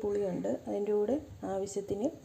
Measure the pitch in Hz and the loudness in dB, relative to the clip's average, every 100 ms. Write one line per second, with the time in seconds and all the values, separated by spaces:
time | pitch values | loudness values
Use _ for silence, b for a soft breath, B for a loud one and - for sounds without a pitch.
0 | 208 202 202 180 190 - - 202 208 208 | 0 2 2 0 0 -2 -2 -2 2 4
1 | 208 285 - - 190 190 196 202 196 196 | 4 2 0 -8 -4 -2 -2 -4 -2 0
2 | 262 - | 0 -2